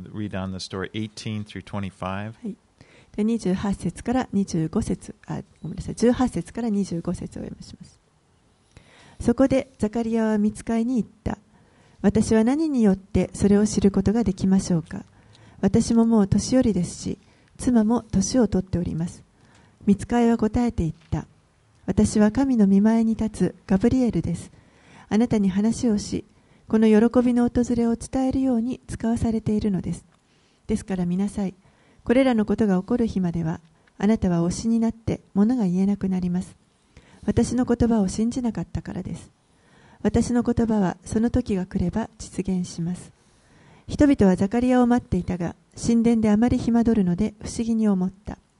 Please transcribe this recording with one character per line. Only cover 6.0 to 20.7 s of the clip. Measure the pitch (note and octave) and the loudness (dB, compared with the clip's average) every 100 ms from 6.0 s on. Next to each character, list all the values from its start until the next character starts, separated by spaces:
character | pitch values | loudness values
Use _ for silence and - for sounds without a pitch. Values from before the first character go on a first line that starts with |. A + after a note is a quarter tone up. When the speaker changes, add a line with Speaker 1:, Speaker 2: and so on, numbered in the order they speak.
| A3+ | 0
Speaker 2:
八 | B3 B3 | 2 0
節 | - E3 | -2 -8
か | - | -8
ら | A#3 | -4
二 | G3+ | -2
十 | F#3+ E3+ | -4 -6
五 | F3 | -6
節 | F#3 - - | -8 -10 -12
を | |
読 | - - | -14 -14
み | - | -18
し | - | -20
ま | - | -20
す。 | _ _ _ _ _ _ _ _ - _ _ - - | _ _ _ _ _ _ _ _ -20 _ _ -20 -4
そ | A3+ | -2
こ | A#3+ C4+ | 2 2
で | C4 - _ | 2 -2 _
ザ | G#3+ | -4
カ | A#3 | -2
リ | A3+ A3+ | -2 0
ア | A3 | 0
は | G#3+ | 2
御 | G#3 | 0
使 | G#3 - A3+ | -2 -4 -2
い | A#3 | 0
に | B3+ | -2
言 | |
っ | - _ | -4 _
た。 | - - _ _ _ _ _ _ | -8 -8 _ _ _ _ _ _
「私 | G3+ G#3 G#3+ A3 | 0 2 2 4
は | |
何 | A3 D4 D#4+ | 2 2 0
に | C4+ | 2
よ | G#3+ | 2
っ | F#3+ | 2
て | - F#3+ F3+ | -2 -2 -2
そ | - G3+ | 0 2
れ | G3+ | 4
を | G#3+ | 2
知 | - | 2
る | G3 | 2
こ | G3 | 2
と | F#3+ | 0
が | A3+ | 0
で | G3 | 0
き | F#3+ F#3+ | -2 2
ま | F#3+ | 2
し | - | 2
ょ | E3+ | -2
う | |
か。 | - - - _ _ - - - | -2 -12 -18 _ _ -20 -20 -4
私 | - A#3 - | 0 2 2
も | A#3 A#3 | 2 4
も | A3+ | 4
う | G3+ | 4
年 | G#3 - B3+ | 2 2 2
寄 | |
り | B3 | 2
で | F3+ | 0
す | E3+ - | -4 -6
し、 | F#3 - _ _ _ - | -10 -10 _ _ _ -6
妻 | - A#3+ G#3+ | 2 2 4
も | A#3+ - | 0 0
年 | F#3+ G3 B3+ | -2 0 2
を | G#3+ | 2
取 | F#3+ F3+ | 0 -2
っ | |
て | F3 | -4
お | |
り | F3 D3+ | -4 -4
ま | F3 | -6
す。」 | - - _ _ _ _ _ - | -8 -20 _ _ _ _ _ 0
御 | G3 | 0
使 | - A#3+ | 2 0
い | A#3 | 2
は | A#3 | 2
答 | G#3+ A#3 | 0 0
え | A#3+ | -2